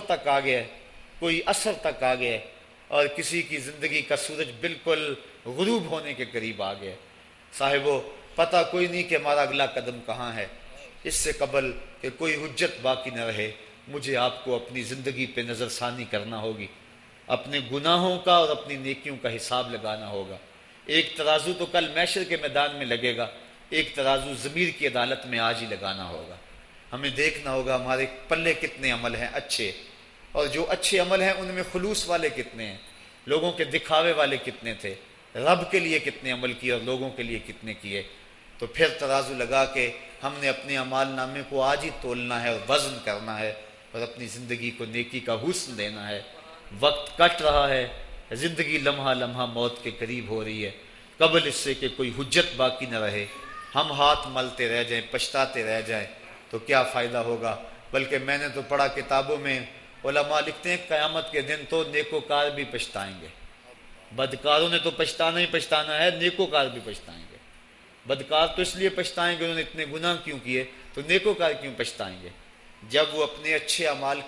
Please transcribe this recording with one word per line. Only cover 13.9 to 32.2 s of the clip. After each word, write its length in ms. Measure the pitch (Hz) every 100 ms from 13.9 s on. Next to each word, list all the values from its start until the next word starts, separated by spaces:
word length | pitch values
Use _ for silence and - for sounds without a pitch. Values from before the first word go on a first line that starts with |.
| 143 131 127
آپ 280 | 123 123
کو 120 | 131 123
اپنی 260 | 120 127
زندگی 440 | 113 131 131 127 127
پہ 140 | -
نظر 280 | 120 113 120
ثانی 360 | - 123 123 113
کرنا 300 | 107 104 113
ہوگی، 260 | 110 107 98 - - - - - -
اپنے 340 | - 135 143 120
گناہوں 460 | 139 151 175 185 180
کا 140 | 180
اور 160 | 175 160
اپنی 280 | 151 143 139
نیکیوں 400 | 131 135 147 131
کا 140 | 120 113
حساب 360 | - 123 120
لگانا 360 | 113 110 107 107
ہوگا۔ 280 | 104 95 92 - - - - -
ایک 300 | 156 156 160
ترازو 360 | 151 156 151
تو 140 | 175 170
کل 220 | 175 160
محشر 300 | 147 180 196
کے 120 | 175 165
میدان 400 | 147 135 143 143
میں 100 | 131
لگے 300 | 120 123 117
گا، 100 | 113 - - - -
ایک 240 | 156 156
ترازو 380 | - 135 135 135
ضمیر 340 | 127 131 156 175 -
کی 80 | 143
عدالت 400 | 123 120 127 127
میں 120 | 120
آج 180 | 113 113
ہی 60 | 113
لگانا 380 | 98 95 95 90
ہوگا۔ 280 | 82 82 87 - - - - -
ہمیں 160 | 127 139
دیکھنا 440 | 127 156 151 143
ہوگا 240 | 131 131 127
ہمارے 300 | 123 131 135 - -
پلے 260 | 160 165
کتنے 360 | 160 151 - 135
عمل 240 | 117 120
ہیں 140 | 117 120
اچھے، 400 | 143 - - 104 - - - - - -
اور 140 | - 147
جو 200 | 135 165
اچھے 300 | 185 - 190
عمل 240 | 180 190
ہیں 80 | 190
ان 160 | 190 185
میں 160 | 185 180
خلوص 360 | 185 190 208 -
والے 200 | 170